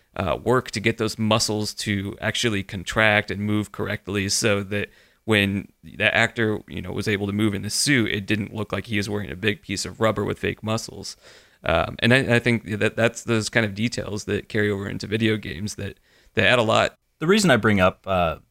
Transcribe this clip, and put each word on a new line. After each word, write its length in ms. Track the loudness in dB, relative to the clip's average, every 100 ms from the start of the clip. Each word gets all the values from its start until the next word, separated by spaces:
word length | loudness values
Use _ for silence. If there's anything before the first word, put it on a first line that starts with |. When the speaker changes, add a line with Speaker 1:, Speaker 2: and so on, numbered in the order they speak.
| _ -6
Speaker 1:
uh, 200 | -2 -2
work 300 | 0 0 0
to 80 | -2
get 180 | -2 0
those 200 | -2 -2
muscles 540 | 0 2 2 -2 -4
to 440 | -4 -2 -2 -4 -6
actually 440 | -4 -2 0 -2
contract 640 | -4 -8 -4 2 4 4 0
and 120 | -2
move 280 | 0 0 -2
correctly, 580 | -6 -6 -6 -4 -2 -2
so 320 | 0 0 0
that 300 | -2 -6 -6 _ _ _
when 440 | 0 2 2 0 -6 _
that 280 | -14 -2 2
actor, 460 | 2 2 0 0 -2 -6
you 160 | -10
know, 80 | -6
was 160 | -6 -2
able 220 | -2 -2
to 40 |
move 220 | 0 0
in 80 | 0
the 80 | -4
suit, 400 | -2 2 2 2
it 160 | -2 -2
didn't 260 | -2 -2
look 200 | -6 -6
like 140 | -6 -4
he 100 | -4
was 120 | -2
wearing 220 | -4 -6
a 60 | -4
big 260 | -4 -4
piece 220 | -6 -6
of 160 | -6 0
rubber 240 | 0 0
with 160 | -2 -2
fake 240 | -4 -4
muscles. 520 | -4 -4 -6 -12 -14 -16 -20 -20 _ _
Um, 320 | 0 0 0 0
and 120 | 2
I, 240 | 4 4 2
I 20 |
think 240 | 2 0 -2 -2
that 160 | -2 0
that's 260 | 0 -2
those 260 | -2 -2 0
kind 160 | 0
of 100 | 0
details 500 | -2 -4 -4 -6 -6
that 240 | -4 -4 -2
carry 200 | -2 0
over 200 | -2 -6
into 180 | -8 -4
video 300 | 0 2 0
games 400 | -4 -8 -8 -8
that 220 | -10 -12 _ _ _
they 120 | 2 4
add 120 | 6
a 40 |
lot. 320 | 4 4 2 -2 _ -2
Speaker 2:
The 80 | 2
reason 240 | 4 6
I 60 | 6
bring 220 | 6 6
up, 260 | 4 2 -2
uh, 300 | 0 0 -2 _